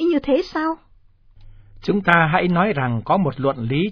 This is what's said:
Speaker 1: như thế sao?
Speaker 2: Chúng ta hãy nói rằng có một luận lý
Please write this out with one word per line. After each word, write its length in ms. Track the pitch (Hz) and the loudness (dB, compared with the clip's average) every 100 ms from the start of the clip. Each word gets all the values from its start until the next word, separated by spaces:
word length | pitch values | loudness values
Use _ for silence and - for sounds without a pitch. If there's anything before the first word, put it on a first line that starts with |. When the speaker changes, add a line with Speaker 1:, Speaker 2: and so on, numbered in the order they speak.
| 330 | 2
Speaker 1:
như 80 | 294 | 0
thế 220 | 285 277 | 2 0
sao? 340 | 370 311 320 330 _ _ _ _ _ - - - - - | 0 -4 -4 -6 _ _ _ _ _ -20 -20 -20 -20 -10
Speaker 2:
Chúng 200 | - 202 | -4 -2
ta 280 | 190 170 156 | 2 2 4
hãy 140 | 180 180 | 2 2
nói 260 | 170 214 | 2 0
rằng 280 | 143 127 117 104 | 0 -2 -2 0
có 120 | 185 | 0
một 220 | 147 123 | 0 0
luận 180 | 139 131 | -2 -2
lý 240 | 113 139 208 | -2 -2 -2